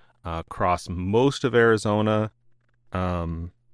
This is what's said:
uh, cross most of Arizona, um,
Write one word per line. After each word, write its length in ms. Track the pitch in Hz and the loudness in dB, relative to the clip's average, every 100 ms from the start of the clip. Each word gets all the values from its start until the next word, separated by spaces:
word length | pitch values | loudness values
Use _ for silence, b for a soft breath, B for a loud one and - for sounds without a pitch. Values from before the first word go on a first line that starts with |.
| _ _ | _ _
uh, 200 | 87 82 | -10 -8
cross 440 | - - 92 87 - | -10 -4 0 0 -4
most 560 | 90 92 110 139 - | -6 0 2 2 2
of 120 | 127 120 | 0 4
Arizona, 760 | 117 110 107 104 107 107 107 _ _ _ _ _ _ | 4 4 2 0 2 0 -2 _ _ _ _ _ _
um, 640 | 92 90 87 82 82 87 _ _ | -6 -4 -4 -4 -8 -10 _ _